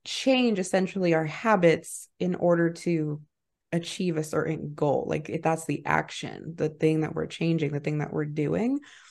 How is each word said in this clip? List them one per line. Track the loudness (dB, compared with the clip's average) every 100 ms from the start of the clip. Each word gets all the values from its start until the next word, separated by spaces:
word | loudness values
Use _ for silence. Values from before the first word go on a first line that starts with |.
| -10
change | -2 2 4 4 2
essentially | 0 0 0 2 4
our | 4 2
habits | -2 2 6 6 4 0 -16 -16 _
in | -2 2
order | 2 4 2
to | 0 -2 0 -2 -4 -10 _ _ _ _
achieve | -4 -4 -4 -2 0
a |
certain | -2 -2 -2 -4 -6 -2
goal. | 0 0 0
Like, | -4 -4
if | -4
that's | -2 -2 -4
the | -6 0
action, | 0 0 -8 -12 -12 -14 -4
the | -6
thing | 0 0 2
that | -2 -4
we're | -6
changing, | -2 0 0 0
the | -2
thing | -4 -4
that | -4
we're | -4 -4
doing. | -2 -2 0 0 -2 -6 -20 -20